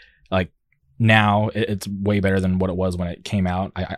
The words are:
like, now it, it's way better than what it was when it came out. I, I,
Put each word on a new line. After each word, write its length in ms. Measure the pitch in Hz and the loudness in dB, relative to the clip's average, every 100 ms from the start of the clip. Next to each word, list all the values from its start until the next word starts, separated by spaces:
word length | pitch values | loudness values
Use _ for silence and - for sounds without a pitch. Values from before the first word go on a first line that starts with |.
| - _ _ | -20 _ _
like, 200 | 95 87 _ _ _ _ - | -2 -2 _ _ _ _ 0
now 500 | 110 110 104 101 107 | 4 6 4 2 0
it, 200 | 104 113 | -2 -2
it's 200 | 98 98 | -4 -6
way 320 | 98 101 101 | -4 0 2
better 200 | 95 95 | 2 2
than 180 | 92 92 | 0 0
what 120 | 95 | -2
it 60 | 90 | -2
was 200 | 92 87 | -2 -2
when 120 | 87 | -6
it 160 | - | -8
came 220 | - 104 92 | -6 -2 0
out. 260 | 90 95 | -2 -6
I, 80 | 92 | -6
I, 120 | 90 | -8